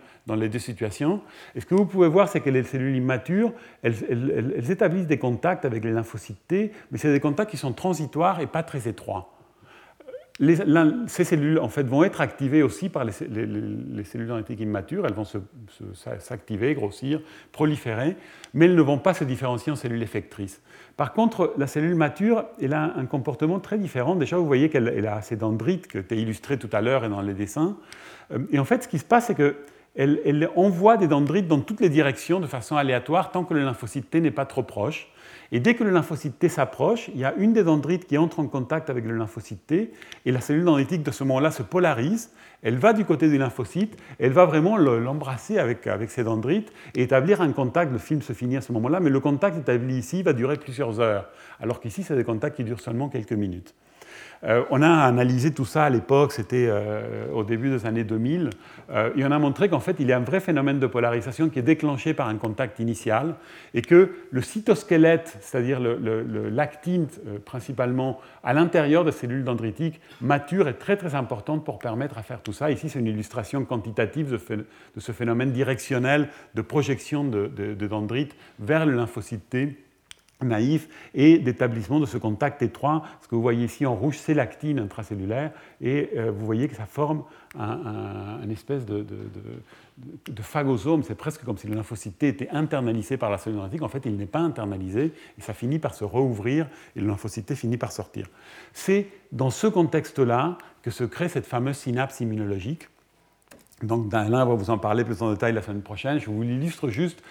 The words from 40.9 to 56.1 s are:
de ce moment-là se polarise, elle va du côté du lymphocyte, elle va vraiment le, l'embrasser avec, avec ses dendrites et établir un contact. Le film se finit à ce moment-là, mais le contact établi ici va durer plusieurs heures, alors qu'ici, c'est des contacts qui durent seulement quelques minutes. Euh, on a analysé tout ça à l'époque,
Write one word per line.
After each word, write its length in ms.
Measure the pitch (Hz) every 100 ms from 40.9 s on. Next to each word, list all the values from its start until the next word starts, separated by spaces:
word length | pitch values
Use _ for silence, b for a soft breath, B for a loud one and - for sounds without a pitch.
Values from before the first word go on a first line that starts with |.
| 160
de 80 | 143
ce 140 | - 135
moment-là 260 | 131 156
se 100 | -
polarise, 720 | 120 180 180 123 135 226 - B B B
elle 140 | 110 127
va 160 | 202
du 100 | 214
côté 240 | 185 156 156
du 100 | 143
lymphocyte, 640 | 131 - 117 165 214 - B 131
elle 140 | 147
va 140 | 135 180
vraiment 320 | 156 170 220
le, 200 | 139 117
l'embrasser 640 | 120 147 135 127 - 208
avec, 280 | 123 117 117
avec 220 | 101 110
ses 140 | -
dendrites 480 | 113 113 117 196 214 B B -
et 60 |
établir 400 | 123 131 143 196
un 100 | 160
contact. 400 | 131 127 165 170
Le 60 | 120
film 240 | - 156
se 100 | 123
finit 240 | 117 123 135
à 60 |
ce 100 | -
moment-là, 300 | 120 120 180
mais 80 | 165
le 100 | 135
contact 380 | 147 143 196 165
établi 400 | 131 123 127 131
ici 260 | - 175
va 80 | 175
durer 240 | 131 127 143
plusieurs 460 | - 123 127 110
heures, 260 | 117 101 - B B -
alors 220 | 110 120
qu'ici, 220 | 117 143
c'est 120 | 185 139
des 80 |
contacts 320 | 117 110 147 143
qui 80 |
durent 160 | 113 117
seulement 300 | - 120 139
quelques 240 | 120 107
minutes. 420 | 107 101 87 87 _ B B B B B B
Euh, 200 | - 117 -
on 100 | 131
a 80 | 156
analysé 640 | 165 135 120 123 127 147
tout 120 | 139 127
ça 200 | 156 151
à 40 |
l'époque, 400 | 120 107